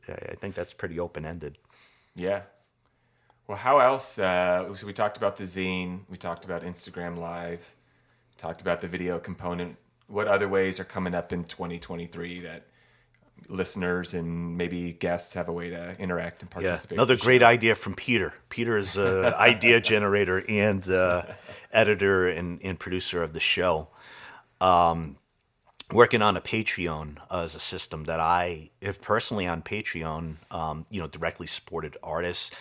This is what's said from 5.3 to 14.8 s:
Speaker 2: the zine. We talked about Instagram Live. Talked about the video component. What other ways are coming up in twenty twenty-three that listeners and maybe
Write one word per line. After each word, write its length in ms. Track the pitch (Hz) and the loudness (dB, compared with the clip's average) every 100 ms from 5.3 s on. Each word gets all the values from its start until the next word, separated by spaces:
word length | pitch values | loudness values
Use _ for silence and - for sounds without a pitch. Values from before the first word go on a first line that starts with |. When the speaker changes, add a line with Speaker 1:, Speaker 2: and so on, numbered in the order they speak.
| - | -4
Speaker 2:
the 80 | |
zine. 560 | 95 90 92 92 90 90 98 | -8 -4 -2 -2 -4 -8 -12
We 60 | 90 | -12
talked 260 | 90 85 | -10 -10
about 180 | 92 87 | -8 -8
Instagram 540 | 85 87 - 87 87 85 | -8 -12 -12 -10 -8 -8
Live. 580 | 85 85 85 85 - _ _ _ _ _ _ _ | -8 -8 -8 -10 -14 _ _ _ _ _ _ _
Talked 240 | 82 82 | -10 -6
about 220 | 90 87 | -2 -2
the 60 | 87 | -2
video 300 | 90 90 87 | -4 -2 -4
component. 600 | - 90 90 87 87 - _ _ - | -6 -8 -6 -6 -6 -10 _ _ -8
What 200 | 101 104 | -4 2
other 180 | 113 101 | 2 2
ways 320 | 95 95 92 | 2 2 -2
are 60 | |
coming 300 | 92 101 92 | -6 -4 -4
up 180 | 87 85 | -4 -4
in 120 | 87 | -6
twenty 340 | 85 - 87 85 | -8 -8 -8 -10
twenty-three 600 | - 87 85 85 87 90 | -10 -10 -10 -10 -10 -10
that 260 | 85 78 - _ _ _ _ _ _ _ - | -12 -16 -20 _ _ _ _ _ _ _ -10
listeners 680 | 95 90 - 90 90 87 | -4 -4 -2 0 0 -2
and 440 | 87 85 85 85 87 | -6 -4 -4 -4 -4
maybe 340 | 87 87 | -4 -4